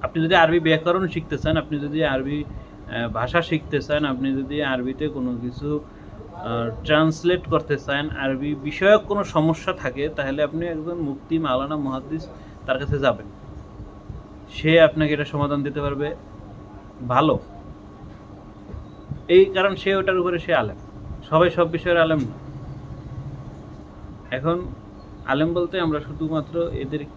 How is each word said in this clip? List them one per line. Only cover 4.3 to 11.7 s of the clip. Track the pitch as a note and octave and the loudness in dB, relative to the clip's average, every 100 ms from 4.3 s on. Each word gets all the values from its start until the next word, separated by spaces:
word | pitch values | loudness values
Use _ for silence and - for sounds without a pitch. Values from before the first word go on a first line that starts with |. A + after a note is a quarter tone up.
যদি | C3+ C3+ D3 | -2 -2 -2
আরবিতে | C#3+ B2+ B2 C3 D3+ | 0 0 -2 -4 -4
কোনো | C#3+ B2 A#2+ | -2 -4 -4
কিছু, | B2 B2 C#3+ D3+ | -6 -6 -4 -4
আহ, | D3 - - - - - A#2 A#2 A#2 A2+ | -6 -18 -18 -16 -16 -10 -4 -2 -2 -4
ট্রান্সলেট | A2 D3+ D#3+ D#3 E3+ F3+ D#3 | 2 4 6 2 2 0 2
করতে | D#3+ D#3+ C#3 | 0 0 -4
চান, | - C#3 D3+ | 0 -2 -2
আরবি | C#3 C3+ C3 C#3+ C#3+ | -2 -2 -2 -2 -4
বিষয়ক | C#3+ - F#3+ G#3 | -6 2 6 6
কোনো | - G3+ | 6 -2
সমস্যা | F#3 E3 D#3 D#3 - | 2 4 4 2 -2
থাকে, | F#3 C#3+ B2+ D3 | -2 -4 -2 -4
তাহলে | D3+ C3+ C#3 | -2 -4 0
আপনি | D3 D#3 F3 | 0 0 -4
একজন | D#3+ D#3 F3 | -4 -6 -4
মুফতি, | D3+ C3+ - E3 | -4 -6 -2 0
মাওলানা, | D#3 C3 C#3 | 2 0 0